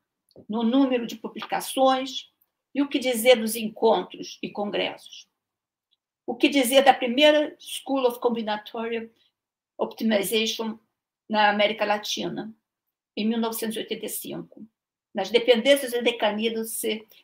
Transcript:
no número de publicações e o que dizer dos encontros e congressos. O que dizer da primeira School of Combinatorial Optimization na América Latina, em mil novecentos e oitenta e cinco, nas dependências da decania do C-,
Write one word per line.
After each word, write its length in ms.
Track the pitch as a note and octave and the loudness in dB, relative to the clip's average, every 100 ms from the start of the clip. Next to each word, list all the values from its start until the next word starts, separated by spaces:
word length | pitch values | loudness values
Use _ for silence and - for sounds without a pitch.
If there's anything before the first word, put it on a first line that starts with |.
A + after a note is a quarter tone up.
| _ _ _ - - | _ _ _ -20 -8
no 140 | A3 | -2
número 440 | A3+ C4+ C4 B3 A3+ | 2 4 4 2 -4
de 100 | - | -10
publicações 1160 | G#3+ G#3+ - F#3+ - C4+ C4 C4 C4+ - - _ _ _ _ | -12 -12 -6 -6 -4 2 2 2 -4 -10 -14 _ _ _ _
e 60 | C4+ | -4
o 80 | C#4 | -2
que 100 | C#4+ | 0
dizer 380 | B3+ A3+ B3 A#3 | -2 2 4 4
dos 200 | A3 A#3 | 4 -4
encontros 840 | A3 - A3+ F#3 F#3 - F3+ - | -8 0 2 2 -2 -12 -16 -12
e 80 | E3+ | -12
congressos. 800 | - G#3 F#3 - - - - - _ _ _ _ _ _ _ _ _ | -8 -6 -4 -4 -8 -18 -20 -20 _ _ _ _ _ _ _ _ _
O 100 | - | -10
que 140 | A#3 D4 | -2 2
dizer 360 | C#4+ A#3+ C#4 | 2 4 6
da 100 | C4+ | 6
primeira 600 | C4 B3 B3 D4+ D4+ D4+ - | 4 0 4 6 6 0 -6
School 480 | - - - C4+ B3 | -14 -12 -4 0 0
of 120 | B3 | 0
Combinatorial 920 | A#3+ A#3 G#3+ G#3+ - A#3 A3+ A#3 A3+ _ _ _ _ _ _ - | -2 -2 -4 -6 -8 -10 -6 -8 -10 _ _ _ _ _ _ -6
Optimization 1000 | F3+ - A3 G#3 F#3 A3 A3 - A3 - _ _ _ _ - | -6 -2 0 0 2 0 -2 -4 -8 -8 _ _ _ _ -4
na 220 | G#3+ G#3 | 2 4
América 340 | G#3 G#3 A3 | 4 2 2
Latina, 680 | G#3 G#3+ - G#3+ F3+ - A3 - _ _ _ _ _ - | -2 -2 -4 -6 -6 -8 -10 -14 _ _ _ _ _ -4
em 100 | A3 | -2
mil 120 | A#3 | 0
novecentos 380 | A3+ A3+ A3 A3 | -2 -4 -6 -6
e 40 | |
oitenta 260 | - G#3+ - | -8 -8 -8
e 20 | |
cinco, 580 | - - F3 E3 - A3 _ _ _ _ | -10 -10 -12 -14 -20 -20 _ _ _ _
nas 160 | G#3 G3 | -6 0
dependências 640 | A3+ A#3 A3 C#4 C#4 B3+ | 2 4 4 6 4 2
da 80 | A#3+ | -2
decania 520 | A#3 A#3 G#3+ G#3 A3+ | -2 0 -2 0 -2
do 120 | A3 | -4
C-, 420 | A3+ - A3+ A3 - _ | -6 -6 -6 -6 -10 _